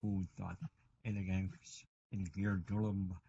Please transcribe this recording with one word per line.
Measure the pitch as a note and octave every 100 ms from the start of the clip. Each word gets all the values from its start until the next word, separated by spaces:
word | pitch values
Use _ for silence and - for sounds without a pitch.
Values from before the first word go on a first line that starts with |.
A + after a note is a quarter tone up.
who | G#2+ G2 F2+ -
thought | F#2 F2+ E3 _ - _ A#2
elegans | G#2 F#2 F#2+ F#2+ - - - - _ _
in | G#2 F2+ E2+
gear | G2+ G2 E2+
dulum | G2+ G#2+ G2 F#2+ F2+